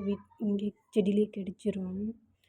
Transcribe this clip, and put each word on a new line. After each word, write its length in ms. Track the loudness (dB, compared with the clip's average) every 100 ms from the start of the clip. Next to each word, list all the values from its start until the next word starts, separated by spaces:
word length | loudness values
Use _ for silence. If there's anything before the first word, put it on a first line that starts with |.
| 0
வீட்-, 280 | -4 -6 -4 0
இங்கே 220 | 0 -2 -6 _
செடியிலே 320 | 2 4 4 2 -2
கிடைச்சிரும். 680 | -10 -4 -4 -2 -6 -6 -6 -8 _ _